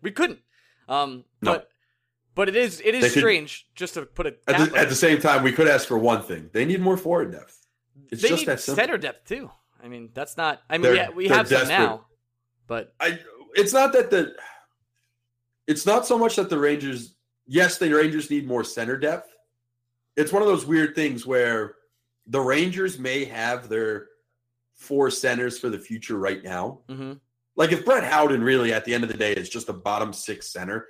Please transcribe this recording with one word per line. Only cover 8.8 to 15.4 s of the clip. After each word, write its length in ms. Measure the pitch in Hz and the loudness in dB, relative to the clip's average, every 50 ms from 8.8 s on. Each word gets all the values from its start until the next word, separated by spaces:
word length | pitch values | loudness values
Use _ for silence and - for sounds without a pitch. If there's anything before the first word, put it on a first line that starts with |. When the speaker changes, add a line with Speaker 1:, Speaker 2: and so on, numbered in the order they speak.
Speaker 1:
center 140 | 240 - 285 185 | 0 0 -2 -4
depth 280 | 151 135 - _ _ - | -6 -8 -10 _ _ -10
too. 220 | 214 277 247 - - _ _ _ _ _ | -10 -10 -10 -14 -20 _ _ _ _ _
I 60 | 117 120 | -20 -18
mean, 220 | 123 120 117 113 120 | -18 -18 -18 -16 _
that's 220 | 135 147 - - | -12 -12 -10 -6
not, 260 | 165 165 156 139 - _ - | -4 -4 -4 -4 -6 _ -6
I 40 | 156 170 | -2 2
mean, 40 | |
Speaker 2:
They're, 120 | - 123 190 | 4 4 4
Speaker 1:
yeah, 160 | 180 175 - | 4 2 -2
we 180 | 165 180 185 196 | -4 -4 2 4
Speaker 2:
they're 80 | 208 | 4
Speaker 1:
have 120 | 220 214 - | 4 4 4
some 100 | 135 131 | 2 2
Speaker 2:
desperate. 180 | 131 139 165 190 | 2 2 2 2
Speaker 1:
now, 280 | 160 120 110 110 - _ _ _ _ _ _ _ _ _ _ _ _ - | 2 2 0 -6 -12 _ _ _ _ _ _ _ _ _ _ _ _ -10
but 260 | 117 113 98 - _ - | -8 -8 -8 -10 _ -4
Speaker 2:
I, 180 | 156 175 170 - - - - - - - 135 | -4 -4 -4 -6 -10 -20 -20 -20 -20 -2 0
it's 180 | 196 202 202 | 2 2 4
not 200 | 254 262 269 269 | 4 4 4 6
that 180 | 262 254 - - | 4 2 4 4
the, 240 | 202 180 151 - - - - - - - _ _ _ _ _ _ _ _ _ _ _ _ _ _ _ _ | 2 2 2 -2 -6 -14 -20 -20 -20 -20 _ _ _ _ _ _ _ _ _ _ _ _ _ _ _ _